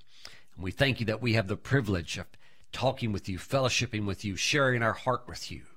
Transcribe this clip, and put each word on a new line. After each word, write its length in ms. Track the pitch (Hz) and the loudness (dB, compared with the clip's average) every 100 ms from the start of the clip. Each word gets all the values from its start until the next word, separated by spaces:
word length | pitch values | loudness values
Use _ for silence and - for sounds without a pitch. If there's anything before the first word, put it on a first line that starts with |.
| - - - - - - | -18 -16 -16 -16 -16 -8
And 80 | |
we 80 | 92 | -4
thank 280 | - 135 117 | 2 2 2
you 60 | 110 | 0
that 140 | 110 | 0
we 120 | 120 | 2
have 140 | 110 101 | 4 2
the 100 | 101 | -2
privilege 600 | - 139 104 90 80 - | 2 2 4 0 0 -6
of 80 | - - - - - | -8 -14 -16 -18 -10
talking 400 | - 131 123 117 | 0 0 2 0
with 180 | 95 - | -2 -4
you, 80 | 90 | -6
fellowshipping 680 | - 135 127 - 123 104 101 | 0 2 4 2 2 0 -2
with 200 | 92 104 | -2 -2
you, 100 | 90 | 0
sharing 460 | - 151 135 120 | 2 4 6 6
our 120 | 113 | 4
heart 320 | - 127 123 - | 2 0 0 -2
with 240 | - - | -10 -10
you. 120 | - - | -10 -12